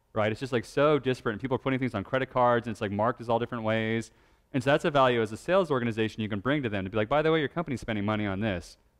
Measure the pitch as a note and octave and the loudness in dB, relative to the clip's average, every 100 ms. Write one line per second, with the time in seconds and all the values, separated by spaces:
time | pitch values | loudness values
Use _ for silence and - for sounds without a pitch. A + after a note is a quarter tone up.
0 | _ A2 G#2+ G#2+ C3 A#2+ - C#3 D3 D3 | _ -2 0 -2 -2 -2 -2 2 4 4
1 | B2+ B2+ A#2+ G#2 B2+ B2 C3+ C3 B2+ G2+ | 0 -2 -2 -4 -2 -2 0 -2 -2 -4
2 | F#2+ C3 C3 B2+ B2 A#2+ A#2 G#2 G#2 G2+ | -2 -2 -2 2 4 4 0 -4 -4 0
3 | A2+ B2 A#2 A#2 A#2+ A#2+ A2 A2 A2 A2+ | 0 -2 -2 0 -2 -4 -2 0 0 -2
4 | - _ _ _ _ C#3 C3+ D#3 F3 C#3 | -6 _ _ _ _ -2 2 2 2 4
5 | C3 A#2+ G#2+ A2 - F#3+ D#3+ C3 A#2 A2 | 4 4 0 -4 0 2 2 0 0 0
6 | A2 - G#2+ G#2 B2+ D3+ A#2+ G2+ F#2+ G#2+ | -2 -2 -4 -2 0 0 0 -2 -2 -2
7 | G#2+ D3 D#3+ D#3+ C3+ E3 E3 A#2+ - G#2+ | 0 2 2 2 0 -4 -6 -4 -4 -2
8 | G2+ G#2+ G#2 F#2+ A2 F2 - - _ | 0 0 0 -2 -2 -2 -6 -18 _